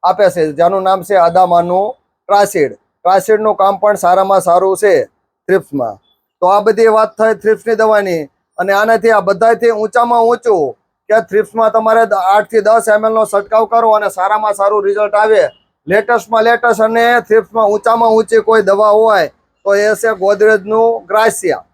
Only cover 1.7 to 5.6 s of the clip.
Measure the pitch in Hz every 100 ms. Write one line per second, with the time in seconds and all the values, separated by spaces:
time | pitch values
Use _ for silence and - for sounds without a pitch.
1.7 | 180 208 - _ _ - 202 202 190 135
2.7 | 101 _ _ 175 190 190 214 214 202 196
3.7 | 196 208 202 175 185 190 196 180 175 190
4.7 | 190 208 165 110 _ _ _ - 190